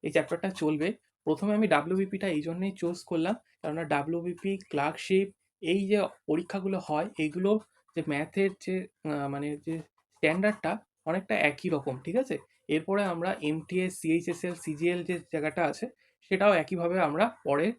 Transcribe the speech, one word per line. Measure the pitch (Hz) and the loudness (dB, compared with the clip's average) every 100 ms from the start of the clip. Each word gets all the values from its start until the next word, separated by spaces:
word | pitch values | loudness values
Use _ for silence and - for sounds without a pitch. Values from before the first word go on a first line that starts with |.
| 160 | 2
এই | 156 | 2
চ্যাপ্টারটা | 156 170 190 190 | 2 -2 -4 0
চলবে। | 156 156 165 240 _ _ - | 0 2 0 -2 _ _ -2
প্রথমে | 156 202 208 | 0 2 2
আমি | 220 147 | 4 4
ডাব্লিউবিপিটা | 156 185 190 190 196 156 | 4 0 0 -2 -2 -2
এই | 156 | -4
জন্যই | 170 196 190 | -4 -4 -2
চুজ | 170 175 - | -4 -4 -4
করলাম, | 170 165 233 _ _ | 0 0 -2 _ _
কেননা | 160 156 165 | -6 -4 0
ডাব্লিউবিপি, | 143 147 170 170 175 196 196 - | 0 0 -2 -4 -4 -4 -4 -4
ক্লার্কশিপ, | 143 143 165 - 190 196 - _ _ | -2 0 -2 2 2 2 -6 _ _
এই | 165 190 196 | 0 0 2
যে | 208 185 - - | 2 2 -4 -2
পরীক্ষাগুলো | 160 175 196 190 190 175 | -2 0 -4 -2 -4 -2
হয়, | 151 175 - | -2 -2 -2
এইগুলো | 156 160 190 220 - _ _ - | -2 2 2 2 0 _ _ -6
যে | 151 | -2
ম্যাথের | 143 160 - 196 190 | -2 -2 0 0 0
যে, | - 185 185 _ 156 | -4 -4 -6 _ -6
আহ, | 147 139 | -2 -2
মানে | 139 147 147 - | -4 -4 -6 -6
যে | 165 - _ _ _ | -8 -8 _ _ _
স্ট্যান্ডার্ডটা | 156 170 208 208 156 208 _ _ - | 0 2 2 0 -2 -4 _ _ -2
অনেকটা | 180 190 214 151 | -2 0 2 2
একই | 143 185 156 | 0 -2 -2
রকম, | 135 131 147 | -2 -6 -2
ঠিক | 208 | -2
আছে? | 262 147 - _ - 151 | -2 -4 -8 _ -2 -2
এরপরে | 156 196 196 | 0 0 0
আমরা | 170 175 - 151 | -2 -2 -2 -2
এমটিএস, | 160 160 180 185 185 | -2 -2 -2 -2 -4
সিএইচএসএল, | 160 165 170 170 185 170 | 0 0 0 -4 -4 -6
সিজিএল | - 147 170 180 170 | -8 0 0 0 -2
যে | 175 - | -6 -4
জায়গাটা | 160 151 151 160 | -2 -2 0 0
আছে, | - 254 - _ _ _ | 0 -8 -10 _ _ _
সেটাও | 190 202 190 | 4 6 6
একইভাবে | - 180 170 185 160 | 2 0 0 2 2
আমরা | 151 233 - - | 4 0 0 0
পরে | 143 180 | 2 2